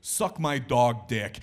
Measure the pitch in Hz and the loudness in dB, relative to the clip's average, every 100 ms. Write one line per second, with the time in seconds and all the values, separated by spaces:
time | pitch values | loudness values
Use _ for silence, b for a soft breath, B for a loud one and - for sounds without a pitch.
0 | - - 202 - 160 139 117 127 123 113 | -6 -2 -2 0 -2 -2 0 4 4 2
1 | 98 113 101 - | -4 -4 -4 -8